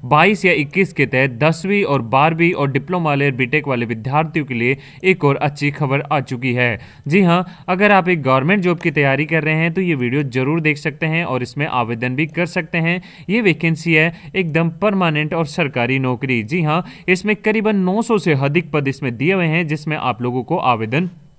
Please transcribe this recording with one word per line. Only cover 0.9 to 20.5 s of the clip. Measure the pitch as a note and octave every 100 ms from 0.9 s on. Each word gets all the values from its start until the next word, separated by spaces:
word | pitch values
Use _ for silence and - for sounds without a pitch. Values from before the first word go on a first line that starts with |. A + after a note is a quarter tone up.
के | - C#3
तहत | B2+ C3+
दसवीं | A#2 D3 E3 F#3+ G3+
और | G3 C#3
बारहवीं | A2+ C3+ D3+ E3 E3+
और | F#3 C#3
डिप्लोमा | C3+ C#3+ F#3 D#3+
लेयर | C#3 C#3+
बीटेक | B2 B2 D3+ C#3+
वाले | B2 A#2
विद्यार्थियों | A2+ A2+ C#3+ D#3+ E3 C3
के |
लिए | B2 A#2+ C3+ - -
एक | F#3 F#3
और | C#3+ C#3
अच्छी | D3 C#3+ C#3+
खबर | C#3+ D3 C3+
आ | D3 D3+
चुकी | B2 B2+ C3
है। | A#2+ B2 G#2+ - - -
जी | F3
हाँ, | F#3 E3+ F3+ - -
अगर | F#3 G#3
आप | G3+ F3+
एक | F3
गवर्नमेंट | C3 C3 C#3 G3+
जॉब | F3+ E3+
की | E3+
तैयारी | D3+ C#3 C3+
कर | D3+ D#3+
रहे | D#3
हैं | D#3 E3
तो | E3+
ये | F#3
वीडियो | D3+ B2 C3+
जरूर | C#3+ A#2+ C3 C3
देख | D#3 D3
सकते | D#3 D3+ D#3+
हैं | D#3+
और | F3 B2+
इसमें | B2 C#3+ D3
आवेदन | B2+ A2+ A#2 B2+ B2+
भी | D#3+
कर | D#3+ E3+
सकते | F3+ E3 F3
हैं। | E3 F3+ F3+ - D#3+
ये | G#3+
वैकेंसी | G#3 D3 E3 E3 E3+
है | D#3 D#3+ E3 D#3 F3+
एकदम | F3 D3 E3
परमानेंट | E3 G#3 G3 F3 D3+ D3+
और | E3 D3+
सरकारी | - D3 B2 A#2+ C3+
नौकरी। | C3 B2 C3+ B2
जी | G#2+ E3+
हाँ, | D#3 D#3+ F3+ - -
इसमें | F#3 G3+ G#3
करीबन | G#3+ A3 G#3+ G#3
नौ | F3+ F#3+
सौ | - A3
से | E3+
अधिक | C#3+ C#3 D3+ E3+
पद | D3+ C#3
इसमें | C3+ C3+ A#2
दिए | C#3+
हुए | G3 E3+
हैं | D#3+ E3
जिसमें | D3+ D#3 D3+
आप | B2 A2
लोगों | B2 B2
को | A#2+